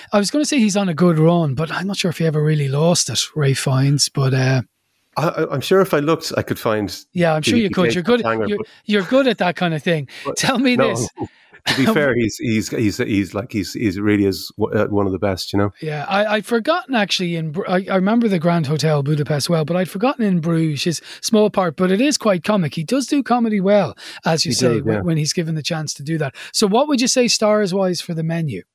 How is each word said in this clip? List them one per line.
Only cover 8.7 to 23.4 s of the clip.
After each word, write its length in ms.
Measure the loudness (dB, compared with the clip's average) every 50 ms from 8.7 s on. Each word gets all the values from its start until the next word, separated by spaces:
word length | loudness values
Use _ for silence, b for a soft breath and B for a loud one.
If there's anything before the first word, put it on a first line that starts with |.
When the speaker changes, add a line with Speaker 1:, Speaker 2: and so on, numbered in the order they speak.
| B B B
Speaker 1:
you're 180 | -2 0 0 0
good 240 | 2 2 2 4
at 120 | 2 0 0
that 180 | 0 -2 0
kind 160 | 0 -2 -2 -2
of 100 | -2 -2
thing. 240 | -2 -2 -2 -4 B B B B
Speaker 2:
but 140 | -8 -6
Speaker 1:
Tell 200 | -2 -2 0 0
me 200 | 2 2 2 2
Speaker 2:
no. 100 | 2 2
Speaker 1:
this. 220 | 0 0 -2 -4 -6 -6
Speaker 2:
<laughs> 20 | -10 -10 B B B B B B B B
To 100 | -4 0
be 80 | 2 2
Speaker 1:
<laughs> 80 | 2 2
Speaker 2:
fair, 220 | 2 2 2 2
he's, 220 | 2 0 -2 -2
he's, 320 | -4 -2 0 0 0 0 -2
he's, 260 | -2 0 0 0 0
he's, 360 | 0 -2 0 0 0 0 -2 -4
like, 160 | -6 -6 -4
he's, 220 | -6 -6 -6 -6 -6
he's 260 | -4 -2 -2 -2 0
really 260 | 0 2 2 4 2
is 260 | 2 0 -2 -8 -12 -6
w-, 180 | -4 -4 -2 0
uh, 120 | 0 0
one 180 | 0 0 0 0
of 60 | 0
the 80 | -2 -2
best, 340 | -2 -2 -2 -4 -6 -4 -2
you 60 | 0
know? 100 | 0 -2 -2 -6
Speaker 1:
Yeah, 280 | -8 -8 -8 -8 -6 -2
I, 160 | -2 -2 0
I'd 200 | 0 -2 -4 -2
forgotten 480 | -2 -4 -2 0 0 -2 -2 -2 -2 -2
actually 400 | -2 0 0 -2 -2 -2 -4 -4
in 160 | -4 -6 -6
Br-, 160 | -6 -6 -4 -2
I, 160 | -2 -2 0
I 80 | 0 0
remember 300 | 0 2 2 2 2 2
the 120 | 2 0 2
Grand 260 | 2 2 2 2 0
Hotel 380 | 0 0 0 2 2 2 2 2
Budapest 440 | 0 0 0 0 -2 -2 -2 -2
well, 160 | 0 0 0 0
but 140 | 0 -2
I'd 100 | -2 -2
forgotten 380 | -4 -4 -2 -2 -2 0 0 0
In 140 | 0 0 0
Bruges, 460 | 0 0 0 0 0 0 -2 -2 -2
his 160 | -4 -4 -4 B B B B
small 300 | -4 0 2 4 4 4
part, 240 | 2 0 0 0 0
but 160 | 0 0 2
it 100 | 2 2
is 160 | 2 2 0
quite 260 | 0 0 0 0 2 0
comic. 300 | 0 0 2 0 0 -4
He 100 | -6 -4
does 220 | -2 -2 -2 0
do 160 | 0 0 -2
comedy 380 | 2 2 2 2